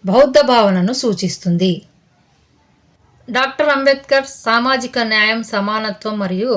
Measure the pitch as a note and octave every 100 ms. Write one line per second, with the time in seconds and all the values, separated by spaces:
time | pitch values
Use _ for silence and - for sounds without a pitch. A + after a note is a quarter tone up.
0 | F#3+ G#3+ C#4+ D4 B3+ A#3+ G#3 F#3 F3+ B3+
1 | B3 F#3+ F3+ - F3+ F3 F#3 F3 _ _
2 | _ _ _ _ _ _ _ _ _ _
3 | _ _ - A#3+ C4 - D4 C#4 C#4 C#4
4 | - C4+ C4 - - A#3 B3 C4 A#3+ B3
5 | A3+ A3 G#3+ A3+ A3 G#3+ G3+ G#3+ A3 F#3+
6 | A3 G#3+ G3 F#3 A#3